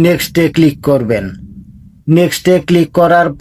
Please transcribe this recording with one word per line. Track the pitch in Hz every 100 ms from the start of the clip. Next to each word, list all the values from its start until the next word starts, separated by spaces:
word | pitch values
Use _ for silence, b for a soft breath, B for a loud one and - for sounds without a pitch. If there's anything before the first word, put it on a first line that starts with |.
| 170
নেক্সটে | 170 - 170 160 160
ক্লিক | 156 147 -
করবেন। | 139 110 107 98 95 - - - - - - - 165
নেক্সটে | 175 - 180 180 151
ক্লিক | 175 151 175
করার | 170 175 165 143